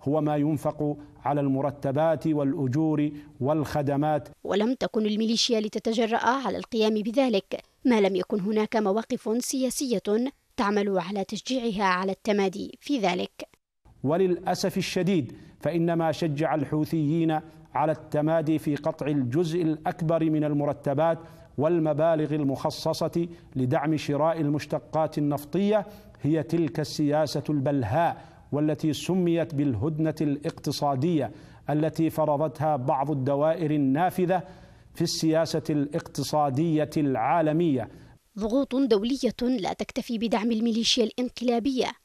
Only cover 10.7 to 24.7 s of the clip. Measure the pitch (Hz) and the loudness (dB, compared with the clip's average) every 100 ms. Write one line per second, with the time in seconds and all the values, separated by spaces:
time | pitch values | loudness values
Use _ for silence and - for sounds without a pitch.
10.7 | 208 202 190 170 202 190 208 - 262 233 | 2 0 0 -2 -6 -6 -8 -4 -4 -2
11.7 | 196 196 180 190 190 - 202 196 185 185 | 0 0 2 0 -4 0 2 2 -2 -10
12.7 | - - 285 196 180 196 _ - _ _ | -12 -4 0 0 0 -6 _ -16 _ _
13.7 | _ - - 127 165 190 175 - 180 196 | _ -20 -6 -2 2 2 2 -2 -2 -2
14.7 | 190 175 - 180 196 123 - - - - | -2 -2 0 2 2 0 -8 -20 -6 -4
15.7 | 170 170 170 160 151 170 143 156 151 139 | 0 0 2 0 0 -2 0 0 0 0
16.7 | 156 151 165 147 165 165 156 - - - | -2 0 0 0 2 2 0 -4 -20 -8
17.7 | 120 156 156 - 151 151 165 156 156 151 | -2 0 -2 -2 -2 2 2 2 0 0
18.7 | 143 147 156 139 147 127 135 175 165 160 | -2 -4 -4 -2 0 0 0 0 0 -2
19.7 | 156 - 175 160 165 160 156 151 147 147 | -2 -4 -2 0 2 2 2 2 0 0
20.7 | 139 - 139 160 165 - - - - 151 | -2 -2 2 2 0 -4 -20 -16 -2 2
21.7 | 170 156 147 160 160 151 151 139 131 160 | 2 2 2 4 4 2 0 0 0 -2
22.7 | - 160 156 160 170 170 170 - 135 127 | -2 -4 -2 -2 -2 -4 -8 -10 -2 0
23.7 | 151 143 156 - 143 156 165 151 147 - | 2 2 0 0 0 2 2 0 -2 -2